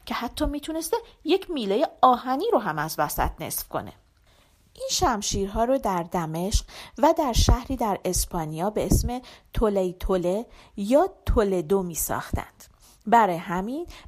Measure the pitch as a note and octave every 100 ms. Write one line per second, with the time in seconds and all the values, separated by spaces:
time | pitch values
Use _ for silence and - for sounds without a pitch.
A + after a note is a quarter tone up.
0 | - A#3 A#3+ - D4 D4 D4+ D#4+ D#4+ A#4
1 | A#4 _ - F#4 - D#4 G3+ G3+ D#4+ -
2 | B3+ A#3+ B3+ C4+ G#4+ F#4 G#3 D#3 D#3+ -
3 | D3+ - C3+ - C#3+ - - D3+ F#2+ -
4 | _ _ _ _ _ _ _ - C5 -
5 | E4+ A3 G#3 G#3 G3 A3 A#3 C4+ A3+ F#3
6 | E3+ F3+ E3 D#3+ F#3 - - - - -
7 | C#4 E4 D4 A3 - C#4 B3 C4 A3+ F#3
8 | - F3+ - F3+ D#3 D#3 F#3+ G#3+ F#3+ C3+
9 | A#3 B3 B3+ - _ - A3 G3 F#3 F3
10 | - F#3+ F3 G3 B3 - - - G3+ C4+
11 | F#4+ - - - G3+ F#3+ D3+ G3 F3+ D#3+
12 | - A2 - - - - - _ _ _
13 | - A#3 G#3 E3+ F3 F3 G3+ C#4 F4 -